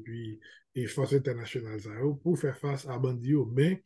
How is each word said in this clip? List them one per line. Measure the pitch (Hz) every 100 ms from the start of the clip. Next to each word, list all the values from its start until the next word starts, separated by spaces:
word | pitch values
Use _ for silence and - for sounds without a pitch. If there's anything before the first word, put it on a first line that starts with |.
pi, | 110 117 113 110 - - _
e | 131 113
fòs | - 131 139
entènasyonal | 131 120 113 127 113 107
sa | 107 107
yo, | 139 143
pou | 165 175
fè | 147 131
fas | 143 139 139
a | 123
bandi | 127 123 120 147
yo. | 113 123
Men, | 151 190